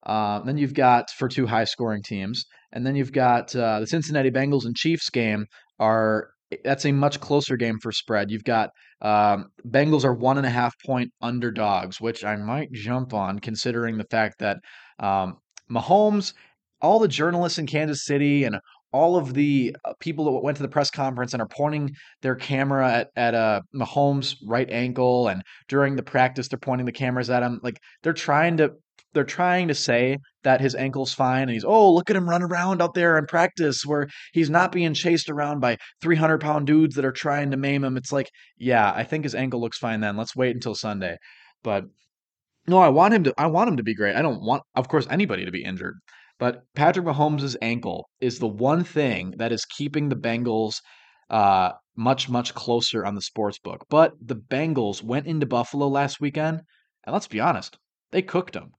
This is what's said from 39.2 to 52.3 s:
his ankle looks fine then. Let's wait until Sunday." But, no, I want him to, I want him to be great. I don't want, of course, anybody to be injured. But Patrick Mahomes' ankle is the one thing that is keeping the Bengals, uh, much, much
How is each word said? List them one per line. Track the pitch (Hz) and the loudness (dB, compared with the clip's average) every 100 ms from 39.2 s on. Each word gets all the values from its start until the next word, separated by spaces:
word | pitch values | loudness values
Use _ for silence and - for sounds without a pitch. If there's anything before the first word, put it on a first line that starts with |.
| 143 | -4
his | 120 | -4
ankle | 131 123 | -4 -4
looks | 117 - | -6 -6
fine | 117 110 | -4 -2
then. | 107 101 | -2 -4
Let's | 117 | -8
wait | 123 127 120 | -2 -2 0
until | 117 101 | -6 -6
Sunday." | 110 101 92 82 _ - _ _ | -6 -6 -6 -8 _ -20 _ _
But, | 113 101 95 _ _ _ _ _ _ _ - | -4 -4 -4 _ _ _ _ _ _ _ 2
no, | 185 | 6
I | 170 | 8
want | 139 190 | 8 6
him | 220 151 | 6 2
to, | - | 2
I | 160 | 0
want | 160 240 | 2 2
him | 135 | 0
to | |
be | 107 | -2
great. | 104 104 98 | -2 0 0
I | |
don't | 156 107 | 0 -2
want, | 104 131 - - | -2 -2 -2 -4
of | 127 | 0
course, | 156 127 | 0 0
anybody | 160 196 95 | 0 0 -2
to | 92 | -4
be | 90 | -6
injured. | - 92 92 - _ - _ _ | -8 -8 -8 -12 _ -20 _ _
But | 123 127 _ | -4 -4 _
Patrick | - 151 185 165 | 2 2 2 -2
Mahomes' | 139 151 147 139 120 | 0 0 0 -4 -4
ankle | 113 120 101 85 - _ | -4 -4 -4 -8 -10 _
is | 127 117 | -4 -2
the | 117 | -4
one | 104 127 160 175 | 0 0 2 0
thing | 151 139 98 90 - | -2 0 -2 -6 -6
that | 117 | -4
is | 113 - | -4 -6
keeping | - 147 147 147 | -8 -4 -2 -2
the | 131 | -2
Bengals, | 120 117 120 110 110 - _ - _ _ _ | -2 -2 -2 -2 -2 -6 _ -20 _ _ _
uh, | 110 101 95 90 - _ - | 2 4 4 2 -2 _ -4
much, | 113 131 | 0 0
much | 135 | 0